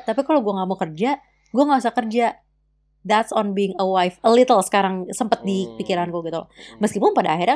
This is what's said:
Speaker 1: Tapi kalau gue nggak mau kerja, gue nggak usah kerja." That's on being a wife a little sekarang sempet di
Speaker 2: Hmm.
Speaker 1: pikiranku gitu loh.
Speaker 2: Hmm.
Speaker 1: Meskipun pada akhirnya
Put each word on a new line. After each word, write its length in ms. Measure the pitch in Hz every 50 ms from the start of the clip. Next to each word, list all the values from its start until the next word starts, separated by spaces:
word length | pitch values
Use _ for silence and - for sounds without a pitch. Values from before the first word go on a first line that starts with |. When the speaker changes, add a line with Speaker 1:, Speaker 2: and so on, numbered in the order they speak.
Speaker 1:
Tapi 180 | - - 220 269
kalau 180 | 269 - 320 285
gue 100 | 214 208
nggak 160 | 196 190 185
mau 80 | 185 190
kerja, 460 | 185 185 160 156 156 214 269 285 - _ _ _ _ _ -
gue 100 | - 240
nggak 160 | 294 294 277 254
usah 160 | 247 226 -
kerja." 320 | 247 226 220 214 240 233 220 - _ _ _ _ _ _ _ _ _ _ _ _ _
That's 280 | - 180 214 220 226 -
on 240 | - 220 208 208 190
being 240 | 202 202 190 185 -
a 80 | 190
wife 320 | 190 190 185 180 180 - -
a 100 | - 220 233
little 240 | 240 254 247 247 196
sekarang 460 | 185 - - 202 196 185 190 185 180 -
sempet 280 | - - 254 208 - -
di 220 | - 196 196 190
Speaker 2:
Hmm. 160 | 185 - 113 -
Speaker 1:
pikiranku 480 | 196 - 185 175 175 175 170 170 165
gitu 160 | 165 165 165
loh. 80 | - _
Speaker 2:
Hmm. 320 | _ - - - - -
Speaker 1:
Meskipun 300 | 208 220 - 196 247 415
pada 180 | 403 - - 247
akhirnya 240 | 156 175 175 220 277